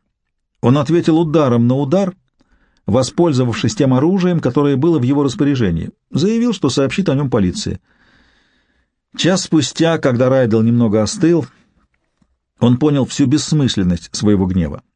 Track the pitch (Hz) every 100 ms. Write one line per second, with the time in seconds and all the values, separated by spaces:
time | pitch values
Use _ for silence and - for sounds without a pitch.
0 | _ _ _ _ _ _ 120 139 143 170
1 | 170 160 170 156 139 117 120 131 143 180
2 | 190 - _ _ _ _ _ _ - 110
3 | 127 - 170 127 127 110 117 - 135 127
4 | 151 190 180 170 165 147 143 135 165 160
5 | 123 143 139 110 143 135 104 82 82 -
6 | _ - 180 226 240 208 143 143 135 160
7 | 196 135 139 123 92 - - 87 _ _
8 | _ _ _ _ _ _ _ _ _ _
9 | _ - 156 185 - 160 - - 160 165
10 | 143 120 127 135 123 113 110 120 117 107
11 | 104 - 160 170 120 _ _ _ _ _
12 | _ _ _ _ _ _ 117 123 151 143
13 | 120 - 135 147 - 151 127 - 90 87
14 | - - 104 101 95 92 78 - -